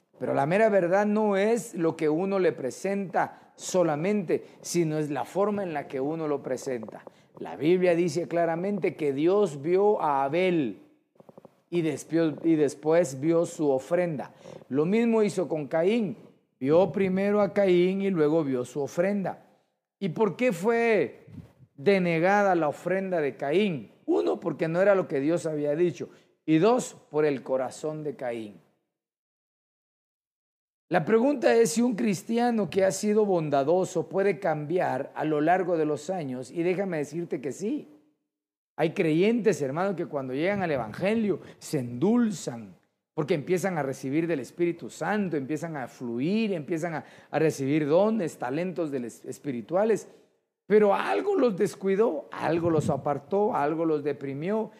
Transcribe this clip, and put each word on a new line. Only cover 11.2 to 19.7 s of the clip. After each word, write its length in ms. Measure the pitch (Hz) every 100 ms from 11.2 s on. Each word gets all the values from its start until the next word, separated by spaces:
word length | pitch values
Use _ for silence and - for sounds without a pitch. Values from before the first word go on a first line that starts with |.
| - - - _ _
y 100 | 175
despió-, 560 | 160 131 - 160 165 135
y 140 | 165 160
después 600 | 143 - 151 165 175 135
vio 280 | 151 165 170
su 240 | - 151
ofrenda. 640 | 131 - 175 175 147 107 - - - -
Lo 160 | 131 160
mismo 380 | 220 233 226
hizo 240 | 208 190 151
con 180 | 160 139
Caín. 500 | 165 175 233 196 120 - _ _ -
Vio 320 | 131 160 190
primero 500 | 202 190 185 202 208
a 120 | 202
Caín 500 | 202 196 180 180 196
y 80 | 196
luego 320 | 180 151 165
vio 200 | 143 127 123
su 160 | 147
ofrenda. 640 | 135 - 190 208 170 98 - _ _